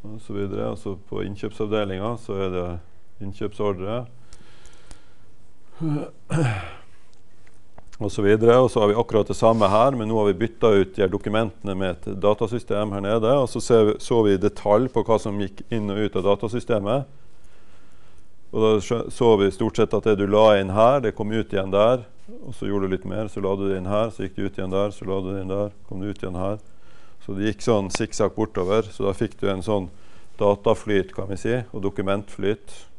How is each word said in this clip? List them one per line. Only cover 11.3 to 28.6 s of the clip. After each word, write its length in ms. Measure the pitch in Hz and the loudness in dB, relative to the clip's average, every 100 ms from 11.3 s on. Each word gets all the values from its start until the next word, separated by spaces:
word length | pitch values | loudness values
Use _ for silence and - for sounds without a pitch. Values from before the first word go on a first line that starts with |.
| 107 113 - 98 | 0 0 -4 -6
med 160 | 95 95 85 | -2 -2 -4
et 240 | - 98 | -8 0
datasystem 720 | 101 107 110 117 - 101 107 | 2 2 0 -4 -2 -2 -2
her 80 | 101 | -4
nede, 320 | 98 113 110 | 0 2 4
og 160 | 143 127 | 2 2
så 120 | 120 | -4
ser 220 | 104 117 | 4 6
vi, 80 | 107 | 6
så 280 | 104 - 120 | 2 0 4
vi 100 | 104 | 4
i 20 | 98 | 4
detalj 520 | 101 - 104 104 127 | 2 0 4 4 4
på 100 | 120 | -2
hva 140 | 104 110 | 2 0
som 200 | 113 101 | 0 -4
gikk 220 | 98 101 - | -4 -6 -6
inn 180 | 113 104 | -4 -2
og 60 | 101 | -2
ut 200 | 104 98 | -2 0
av 60 | 95 101 | 2 2
datasystemet. 680 | 113 117 - 113 98 131 131 - - - - - - - - - - - - - - | 0 -6 -2 -2 0 -2 -2 -12 -12 -10 -10 -10 -10 -12 -12 -12 -12 -12 -12 -12 -6
Og 100 | 113 | 2
da 180 | 110 107 | 4 4
skjø-, 300 | 95 117 - | 0 -4 -4
så 260 | - 120 107 | 2 6 8
vi 140 | 98 | 6
stort 260 | - 113 - | 2 -2 2
sett 160 | 107 | 2
at 120 | 104 | 2
det 140 | 110 101 | 2 2
du 80 | 101 | 4
la 300 | 104 110 101 | 8 8 8
inn 140 | 98 | 4
her, 300 | 98 113 143 | 4 6 6
det 160 | 117 - | 0 -2
kom 160 | 104 | -4
ut 200 | 110 104 | -2 -2
igjen 200 | 101 95 | -2 0
der, 320 | 98 107 127 113 - - 233 170 | 4 4 4 -2 -14 -12 -12 -10
og 80 | |
så 120 | 117 104 | -8 -2
gjorde 220 | 101 95 | -2 0
du 60 | |
litt 100 | 92 | -2
mer, 240 | 98 98 107 | -4 -6 -6
så 140 | 104 | -4
la 140 | 98 98 | -2 -2
du 120 | 98 | -2
det 80 | 95 | -2
inn 140 | 90 | -2
her, 180 | 104 113 | 0 -2
så 140 | 104 | -4
gikk 140 | 98 - | -8 -4
det 80 | |
ut 120 | 98 - | -6 -6
igjen 140 | 95 | -2
der, 200 | 95 104 | 0 -2
så 140 | 98 | -4
la 160 | - 98 | -4 -4
du 120 | 92 | -4
det 80 | 98 | -6
inn 60 | 95 | -4
der, 240 | 98 104 98 - | -4 -4 -8 -12
kom 120 | 95 | -8
det 80 | 101 | -8
ut 140 | 101 | -6
igjen 160 | 98 90 | -8 -4
her. 180 | 95 107 - - - - - - - | -4 -6 -10 -14 -12 -12 -12 -12 -8
Så 80 | |
det 140 | 98 104 | -2 -2
gikk 160 | 104 - | -2 2
sånn 240 | 110 98 | 2 2
sikksakk 460 | - 113 - 101 - | -4 -4 0 0 2
bortover, 500 | 110 - | -2 0